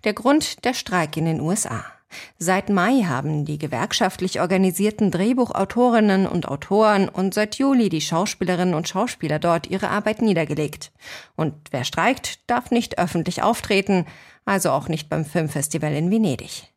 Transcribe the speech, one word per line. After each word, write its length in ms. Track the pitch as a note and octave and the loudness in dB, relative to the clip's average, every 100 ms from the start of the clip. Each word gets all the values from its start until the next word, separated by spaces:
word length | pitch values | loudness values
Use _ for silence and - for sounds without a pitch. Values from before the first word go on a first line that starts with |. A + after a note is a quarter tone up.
Der 80 | A3 | -4
Grund, 540 | G#3 A#3 D4+ - - A#3+ | -2 2 2 2 -4 -4
der 80 | |
Streik 420 | B3+ - F#3+ D#3 D#3 | -4 -2 0 0 0
in 80 | |
den 160 | E3 D#3+ | 0 0
U 100 | D3+ | 0
S 140 | G#3 | -2
A. 180 | - A2 - - _ - - _ | -2 -6 -10 -18 _ -18 -18 _
Seit 300 | E3 F#3 G3+ | 0 0 2
Mai 360 | G3 F#3 C4+ F#3 | 2 4 2 2
haben 380 | B2+ C#3 D#3 D3 | 0 -2 -2 -2
die 100 | D3+ | -4
gewerkschaftlich 880 | D3+ A#2+ - - F#3+ - F#3 - | -4 -4 -2 0 0 0 -4 -2
organisierten 680 | F3 F#3 F#3+ E3+ G#3 G#3+ G#3 | 0 2 2 2 -2 2 0
Drehbuchautorinnen 1160 | E3 G3+ B3+ A#3+ - A3+ A3+ B3 A#3 G#3+ F#3+ F#3+ | 2 0 2 0 0 -2 2 4 6 4 4 2
und 200 | F3 - | 0 -4
Autoren 640 | C#3+ - G3 A3 G3+ F#3+ | -6 0 4 4 4 2
und 240 | - F#3+ | 0 -2
seit 220 | G3 G#3+ | 0 -2
Juli 340 | - C#4 C4+ G#3 | 0 2 4 2
die 140 | D#3+ | 0
Schauspielerinnen 720 | D3 E3 G#3 - F3+ F3+ F#3 | -2 0 0 -2 -2 0 2
und 160 | D#3+ E3 | 0 -2
Schauspieler 480 | F#3 A#3 - D#3+ D3+ | -2 -4 -4 -4 0
dort 280 | E3+ E3+ - | 2 0 -2
ihre 220 | F#3+ G3+ | -4 -2
Arbeit 320 | G3+ G#3 G#3+ | -2 -2 0
niedergelegt. 720 | A3+ F3 D3+ D3+ D3+ - - _ - - - | 2 2 0 -2 -4 -6 -18 _ -18 -18 -16
Und 200 | - D#3 D3 - | -4 -4 -4 -8
wer 140 | C3+ | -6
streikt, 560 | B2 - F#3+ C4+ - - - | -4 0 0 0 -6 -12 -4
darf 200 | B3 - | -4 0
nicht 280 | A#3+ A#3 - | -2 0 -2
öffentlich 440 | F3+ F3 E3 - | -2 0 -4 0
auftreten, 600 | G3+ A#3 - G3 G3 F#3+ E3+ - - - | 0 0 0 0 4 2 0 -10 -20 -12
also 260 | - G3 F#3 | -2 0 2
auch 180 | C3+ D3 | 0 0
nicht 200 | D#3 - | -6 -4
beim 160 | D#3 | -4
Filmfestival 680 | D#3 F3+ D#3 D3+ C#3+ D#3+ D3+ | -2 -2 -2 -2 -4 -2 -2
in 160 | D3 E3+ | 0 0
Venedig. 600 | A3 G#3+ B2+ - - - | 2 2 -2 -6 -14 -16